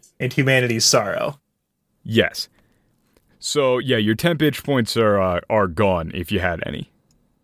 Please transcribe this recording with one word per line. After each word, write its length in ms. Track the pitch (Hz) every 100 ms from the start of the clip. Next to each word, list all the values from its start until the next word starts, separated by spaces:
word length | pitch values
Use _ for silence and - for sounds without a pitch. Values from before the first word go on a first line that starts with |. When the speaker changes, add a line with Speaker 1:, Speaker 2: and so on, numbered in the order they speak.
| _ _
Speaker 1:
and 120 | 127
Humanity's 540 | - 135 131 123 113 -
Sorrow. 540 | 127 101 85 127 147 _ _ _ _ _ _
Speaker 2:
Yes. 440 | - 110 87 - - _ _ _ _ _ _ _ _ _
So, 380 | - 147 135 127
yeah, 180 | 131 120
your 180 | 107 113
temp 260 | 170 165
itch 220 | 156 127
points 320 | - 135 113 117
are, 240 | 110 101
uh, 200 | 92 87 -
are 180 | 110 95
gone 440 | 82 104 87 80
if 180 | - 87
you 80 | 98
had 240 | 90 85 -
any. 240 | 71 - _ _ _ _ _